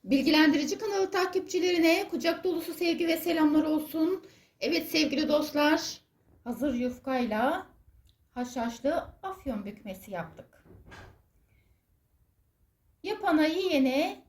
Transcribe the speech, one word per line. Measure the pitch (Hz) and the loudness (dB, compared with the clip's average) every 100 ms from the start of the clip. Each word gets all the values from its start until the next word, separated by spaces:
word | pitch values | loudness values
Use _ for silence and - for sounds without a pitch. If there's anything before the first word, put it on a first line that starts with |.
Bilgilendirici | 190 269 262 311 311 285 285 381 | 2 2 4 6 6 4 0 -4
kanalı | 440 392 381 | -4 -2 0
takipçilerine | 381 370 381 - - 359 349 330 349 403 | 0 0 -2 -2 -2 2 4 4 4 0
kucak | 320 330 330 | -2 0 0
dolusu | 370 330 330 | -2 -4 -6
sevgi | 330 349 339 330 | -2 -2 0 0
ve | 320 | 0
selamlar | 349 320 302 311 | 0 2 4 4
olsun. | 311 311 - 320 330 381 - - _ _ | 2 -2 -2 -2 0 -2 -8 -20 _ _
Evet | 247 330 - | -2 -2 0
sevgili | 320 302 277 294 | 0 0 0 2
dostlar, | 294 294 294 294 311 - - _ _ _ _ | 0 0 2 2 2 -2 -12 _ _ _ _
hazır | 240 240 285 | -10 -4 -2
yufkayla | 240 247 247 - 254 240 214 254 370 - _ _ _ _ _ _ | -2 -4 -6 -4 -2 -2 0 0 0 -8 _ _ _ _ _ _
haşhaşlı | 247 247 254 233 - 277 339 - - | -10 -8 -6 -6 -4 -2 -2 -6 -12
afyon | 381 381 277 214 | -12 -8 -8 -8
bükmesi | 196 214 208 185 - | -8 -14 -14 -14 -10
yaptık. | 180 160 - - _ - - - - - - _ _ _ _ _ _ _ _ _ _ _ _ _ _ _ _ _ _ | -10 -10 -14 -20 _ -20 -20 -20 -20 -20 -20 _ _ _ _ _ _ _ _ _ _ _ _ _ _ _ _ _ _
Yapana, | - 427 392 311 311 | -8 -2 2 4 2
yiyene | 339 370 294 262 262 359 403 | 2 2 2 2 2 -2 -4